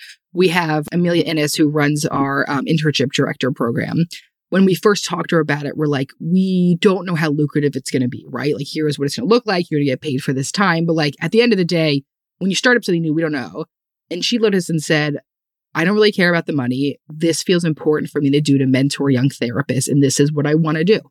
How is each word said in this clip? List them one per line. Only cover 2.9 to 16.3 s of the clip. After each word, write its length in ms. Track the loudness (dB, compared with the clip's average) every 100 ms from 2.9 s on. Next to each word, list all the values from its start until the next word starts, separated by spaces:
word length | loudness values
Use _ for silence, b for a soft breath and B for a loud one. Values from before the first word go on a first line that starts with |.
| 0 -2
director 400 | 0 -2 -2 -4
program. 540 | -2 -2 -2 -2 -2 -2 B B _ _
When 160 | 2 4
we 80 |
first 320 | 4 2 0 -2
talked 240 | -6 -2
to 60 | 0
her 60 |
about 260 | 0 -4 -4
it, 100 | -4
we're 80 | -2
like, 240 | -2 -4 _
"We 580 | 0 0 2 2 2 4
don't 240 | 2 2 -2
know 80 |
how 160 | -2 0
lucrative 460 | 0 0 0 -2 -4
it's 160 | -4
gonna 160 | -2 -2
be, 180 | -4 -10
right? 280 | -6 -4 -4
Like, 100 | -6
here 220 | -4 -2
is 100 | -2
what 80 | -4
it's 100 | -2
gonna 140 | 0
look 160 | 0 2
like. 240 | -2 -2
You're 100 | -2
gonna 120 | -2
get 100 | -2
paid 220 | -4 -4
for 100 | -2
this 180 | -4 -4
time." 360 | -2 0 0 0
But, 80 | 0
like, 180 | -2 -4
at 100 | 0
the 120 | 2
end 100 | 4
of 40 | 2
the 80 | 0
day, 380 | 0 2 0 -4 _ _ _
when 100 | -4
you 60 | 0
start 200 | 2 2
up 80 |
something 180 | 2 -2
new, 120 | 0
we 80 | -2
don't 100 | -2
know. 340 | -4 -6 -10 -14 _ _ _ _
And 160 | -6 -2
she 140 | 0
looked 160 | 2 0
at 20 |
us 120 | 0
and 120 | -4
said, 380 | 0 0 0 -4 -10 _ _ _ _ -4
"I 100 | 0
don't 80 |
really 180 | 4 2
care 180 | 4 2